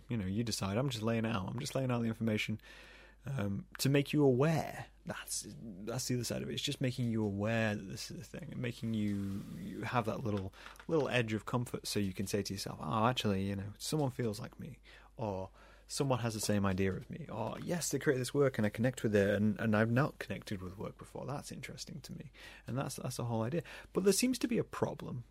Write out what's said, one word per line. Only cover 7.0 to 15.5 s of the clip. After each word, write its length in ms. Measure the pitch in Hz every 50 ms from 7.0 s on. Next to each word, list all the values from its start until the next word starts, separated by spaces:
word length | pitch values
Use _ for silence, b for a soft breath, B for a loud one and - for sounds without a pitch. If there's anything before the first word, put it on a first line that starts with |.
| 123 117
you 120 | 110 110 110
aware 520 | 104 98 98 104 107 113 113 113 107 104
that 120 | - 95 95
this 220 | - - - -
is 100 | - -
a 40 | -
thing 240 | - - - - -
and 80 | - 131
making 360 | 127 120 120 - - 113 113
you, 480 | 107 104 104 101 101 98 98 98 104 - - - - -
you 180 | - 101 104
have 240 | 107 110 120 127 -
that 180 | 110 - - 135
little, 280 | 110 104 98 95 95 B B B B B B B -
little 200 | 165 156 131 -
edge 240 | 113 123 120 110 110
of 120 | 104 -
comfort 400 | - - 123 120 - - 110 -
so 140 | - - 107
you 120 | 101 95
can 140 | 95 - 101
say 160 | - - 101
to 120 | 98 - 98
yourself, 260 | 104 - - - -
"Oh, 240 | - - 123 110 110
actually, 380 | 120 127 - - 110 98 95 95
you 120 | 98 101
know, 160 | 98 98 101 101 -
someone 320 | - - - 156 143 127
feels 300 | - - 123 113 101 110
like 200 | 123 - - -
me," 200 | - - - - B B B B B B B
or 340 | - 110 104 98 92 95 -